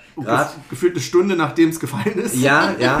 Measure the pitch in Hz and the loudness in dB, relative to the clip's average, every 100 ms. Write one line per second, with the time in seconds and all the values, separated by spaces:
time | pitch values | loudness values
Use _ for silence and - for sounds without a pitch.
0 | - - 110 127 151 147 - 131 175 175 | -16 -10 -2 0 0 -6 -14 -2 -2 -2
1 | - 175 196 175 147 - 165 160 135 202 | 0 2 2 0 0 2 2 0 -6 -4
2 | 208 190 233 127 135 147 170 180 123 143 | -4 -2 -4 0 2 4 2 0 0 2